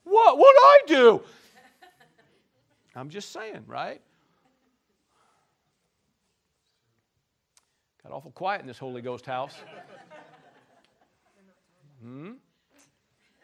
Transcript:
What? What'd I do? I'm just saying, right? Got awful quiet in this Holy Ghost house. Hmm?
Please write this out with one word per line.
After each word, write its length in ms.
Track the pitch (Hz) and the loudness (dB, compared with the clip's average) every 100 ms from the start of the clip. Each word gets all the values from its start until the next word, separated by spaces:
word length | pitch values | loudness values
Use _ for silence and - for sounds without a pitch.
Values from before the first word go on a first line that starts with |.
What? 340 | 339 415 440 277 | -4 0 2 6
What'd 220 | 539 554 | 6 6
I 220 | 571 571 392 | 6 4 2
do? 340 | 285 233 - - _ _ _ _ _ 359 _ _ _ _ _ _ _ _ _ _ 127 | 2 2 2 -6 _ _ _ _ _ -20 _ _ _ _ _ _ _ _ _ _ -20
I'm 140 | 139 | -20
just 220 | 190 - | -20 -20
saying, 320 | 339 440 370 110 | -20 -20 -20 -18
right? 340 | 123 175 269 _ _ _ _ _ _ _ _ _ _ _ _ _ _ _ _ _ _ _ _ _ _ _ _ _ _ _ _ 120 113 _ _ _ _ _ _ _ _ _ _ | -16 -16 -16 _ _ _ _ _ _ _ _ _ _ _ _ _ _ _ _ _ _ _ _ _ _ _ _ _ _ _ _ _ _ _ _ _ _ _ _ _ _ _ _
Got 80 | - | -20
awful 200 | 139 147 | -20 -20
quiet 300 | - 185 196 | -16 -14 -14
in 60 | 135 | -16
this 100 | 120 | -20
Holy 240 | 135 123 | -20 -18
Ghost 240 | 123 120 - | -18 -18 -16
house. 300 | 127 143 - - - - - _ 302 - 254 _ _ _ 247 _ _ _ _ _ 202 190 _ _ _ 143 139 | -16 -16 -20 -20 -20 -20 -20 _ -20 -20 _ _ _ _ _ _ _ _ _ _ _ _ _ _ _ _ _
Hmm? 320 | 117 131 170 262 _ _ _ _ _ _ _ _ _ _ | -20 -20 -20 -20 _ _ _ _ _ _ _ _ _ _